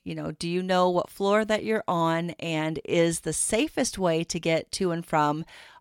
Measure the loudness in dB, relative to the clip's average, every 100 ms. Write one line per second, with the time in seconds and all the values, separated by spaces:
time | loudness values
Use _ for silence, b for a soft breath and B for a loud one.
0 | -10 -8 -6 -6 -4 -2 0 4 4 2
1 | -2 -2 2 2 2 -2 0 -2 0 0
2 | 2 0 -2 -6 -4 -2 -2 -4 -2 2
3 | 2 2 -4 -2 0 0 0 0 -2 0
4 | 0 0 -2 -4 0 0 0 -2 -2 -2
5 | -2 2 2 0 -6 B B B